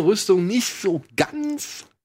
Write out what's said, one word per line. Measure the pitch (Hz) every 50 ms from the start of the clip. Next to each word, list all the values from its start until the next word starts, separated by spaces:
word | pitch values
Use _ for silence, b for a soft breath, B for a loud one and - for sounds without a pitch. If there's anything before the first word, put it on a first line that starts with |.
| 160
Rüstung | 170 214 208 - - 190 185 175
nicht | 180 220 247 233 - - -
so | - 196 170 151 - - 117
ganz, | - - - - 302 294 294 294 285 - - - - - - _ _